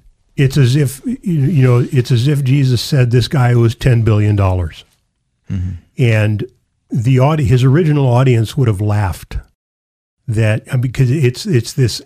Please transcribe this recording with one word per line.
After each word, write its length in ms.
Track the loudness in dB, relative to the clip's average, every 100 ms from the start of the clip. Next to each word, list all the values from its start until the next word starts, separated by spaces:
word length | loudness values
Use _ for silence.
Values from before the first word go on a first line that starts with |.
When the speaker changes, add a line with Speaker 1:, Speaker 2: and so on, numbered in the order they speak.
| -20 _ _ -2
Speaker 1:
it's 200 | 0 2
as 180 | 2 2
if, 260 | -2 -4 -8
you 580 | -8 -4 -2 0 2
know, 220 | 2 2 0
it's 200 | -2 0
as 160 | 0 0
if 160 | -2
Jesus 380 | 0 0 2 -2
said, 300 | -2 0 2
"This 160 | 0 0
guy 260 | 0 2
owes 220 | 2 0 0
ten 280 | 0 2
billion 340 | 2 2 2 2
dollars." 480 | 0 -2 -4 -10 -20 _ _ _ _ _ -10
Speaker 2:
Mm-hmm. 200 | -8 -6 -10 -14 -2
Speaker 1:
And 480 | 0 2 0 -2 -8 _ _ _ _
the 300 | -4 0 2
audi-, 260 | 2 0 0
his 180 | 2 2
original 420 | 2 2 2 2
audience 480 | 2 2 2 0 0
would 120 | -2
have 100 | 0
laughed 580 | -2 -2 -2 -6 -10 -12 -12 _ _ _ _ _ _ _ -6
that, 440 | -2 0 -2 -4
uh, 40 | -4
because 320 | -4 -2 0
it's, 360 | 2 0 -2 -2
it's 280 | -2 -2
this, 280 | -2 -2 -2